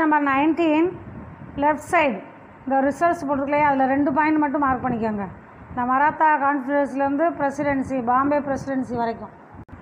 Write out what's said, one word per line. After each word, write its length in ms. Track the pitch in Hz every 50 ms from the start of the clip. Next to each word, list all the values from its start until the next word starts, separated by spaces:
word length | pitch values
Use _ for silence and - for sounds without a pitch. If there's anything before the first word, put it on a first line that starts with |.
number 180 | 320 311 302 302 294 277
nineteen, 520 | 269 269 294 320 311 339 339 320 302 311 330 370 370 - - - - - - - - - - - - 285 277
left 200 | 294 302 294 - -
side, 260 | 370 339 311 277 214 190 - - - - - - - - - 254
the 80 | 262 269 262 285
results 340 | 277 - 339 339 339 339 320 269
போட்டிருக்கலையா, 400 | 294 269 277 269 294 294 302 294
அதில் 220 | 277 269 262 254 269
ரெண்டு 180 | 277 294 320 269 311
பாயிண்ட் 240 | 302 311 311 311 302
மட்டும் 200 | 285 269 302 285
மார்க் 180 | 262 262 240 -
பண்ணிக்கோங்க. 420 | 254 240 226 220 220 214 202 196 185 - - - - - - - -
இந்த 160 | - 240 247 247
மராத்தா 380 | 254 269 285 311 302 311 320 311 302 285 277
கான்ஃபரன்ஸ்லேருந்து 840 | 277 285 285 247 254 285 285 285 - 247 269 277 277 285 277 320 339 330 -
பிரசிடென்சி, 640 | 285 277 269 277 302 285 277 269 262 - 269 262 233 240
பாம்பே 300 | 247 254 277 285 294 294 277 285
பிரசிடென்சி 480 | 269 254 - 269 269 262 254 202 247 240 233
வரைக்கும். 300 | 233 226 226 214 - - - - - - - - - - -